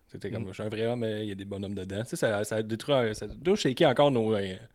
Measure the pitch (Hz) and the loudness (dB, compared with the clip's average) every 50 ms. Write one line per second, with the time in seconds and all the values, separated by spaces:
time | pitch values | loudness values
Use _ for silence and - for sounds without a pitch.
0 | _ _ - 95 - 98 98 95 95 95 92 - 107 107 110 107 113 117 120 123 | _ _ -14 -10 -8 -6 -4 -4 -6 -6 -6 -6 -6 -4 -2 0 0 0 0 0
1 | 113 110 107 107 110 104 98 98 98 101 98 98 101 98 101 98 92 95 98 104 | -2 -2 -2 -4 -4 -6 -6 -8 -8 -8 -6 -6 -4 -4 -6 -6 -6 -4 -4 -4
2 | 117 - 175 - 143 120 104 101 107 - 110 110 110 107 113 107 - - 143 131 | -4 -4 -2 0 2 2 2 0 0 0 -2 -2 -2 -2 -4 -4 0 2 2 4
3 | 120 110 107 - - 104 - - 139 175 202 - - 143 123 - 170 147 120 143 | 4 2 0 -4 -8 -10 -10 -2 2 2 2 4 2 0 4 6 4 6 6 6
4 | 143 147 131 117 110 110 110 101 98 95 92 98 - - | 6 6 6 4 2 2 2 0 0 -2 -6 -8 -12 -18